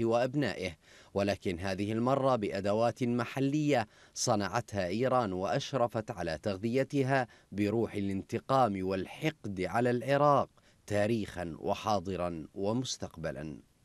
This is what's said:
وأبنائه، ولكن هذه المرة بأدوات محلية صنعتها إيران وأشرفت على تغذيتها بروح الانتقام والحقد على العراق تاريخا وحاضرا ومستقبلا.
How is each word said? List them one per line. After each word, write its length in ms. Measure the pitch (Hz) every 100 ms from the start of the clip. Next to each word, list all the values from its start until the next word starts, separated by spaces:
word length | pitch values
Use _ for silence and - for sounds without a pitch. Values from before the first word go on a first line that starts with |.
وأبنائه، 760 | 113 117 127 147 123 85 92 - - - -
ولكن 440 | 98 101 98 104 85
هذه 340 | 95 95 101
المرة 440 | 110 120 135 135 123
بأدوات 640 | 101 98 98 107 117 -
محلية 840 | 123 120 117 131 139 151 147 127 107 - -
صنعتها 720 | - - 107 98 110 - 101 90
إيران 460 | 104 127 127 110
وأشرفت 760 | 92 92 123 - 131 120 117 -
على 280 | 98 85 80
تغذيتها 840 | 107 95 113 127 135 143 131 135 123 - _
بروح 420 | 95 104 113 104
الانتقام 920 | 101 98 95 - 113 - 135 120 98 92
والحقد 720 | 95 90 - 156 151 107 92
على 300 | 90 107 123
العراق 580 | 123 123 143 147 139 92 _ _ _ -
تاريخا 680 | 104 107 117 95 90 87 -
وحاضرا 880 | 92 98 113 104 87 90 87 82 73
ومستقبلا. 1000 | - 98 120 127 - 92 - 80 67 78 62 - _